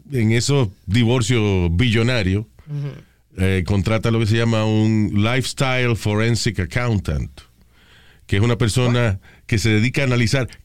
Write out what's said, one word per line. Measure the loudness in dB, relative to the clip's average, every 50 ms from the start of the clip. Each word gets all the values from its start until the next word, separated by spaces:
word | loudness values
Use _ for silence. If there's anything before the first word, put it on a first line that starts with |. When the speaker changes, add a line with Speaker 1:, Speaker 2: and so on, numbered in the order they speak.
| -14 -8
Speaker 1:
en | -4 0 0 2
esos | 2 2 0 0 0 0 0 0 -4 -8 _
divorcios | -2 0 2 2 2 2 0 0 0 0 2 2 2 2 2 2 2 2
billonarios, | 2 2 2 2 2 2 2 0 0 0 0 0 -2 -4 -6 _ -20 -16 -12
Speaker 2:
Ujú. | -10 -8 -8 -8 -10 -14 -18 _ _ _ _ _ _ -2 0
Speaker 1:
eh, | 0 0 0 0
contrata | 0 0 0 0 0 0 0 0 0
lo | 0 0
que | 2 2
se | 2 2
llama | 2 0 0 0 0
un | 0 2 2 2 2 2 2 0 0 0
lifestyle | 0 0 0 0 -2 -2 -4 -4 -2 -2 -2 0 0 0 0 -2
forensic | -2 -2 -2 -2 0 0 0 0 0 -2 -4 -2 -4
accountant, | -6 -4 -4 -4 -2 0 -2 -2 -2 -2 -4 -4 -4 -6 -10 -16 -20 _ _ _ _ _ _ _ _ _ -20 -20 -20 -20 -20 _ _ -4
que | 0 0
es |
una | 2 2 2 0
persona | 0 0 0 0 0 2 2 2 0 0 -2 -4 -8 -14 -20 -20 -6
que | -4 -2 0
se | 2 2
dedica | 2 2 2 0 0 0
a | 0
analizar | 0 0 0 0 0 0 0 -2 -4 -8 -16 -10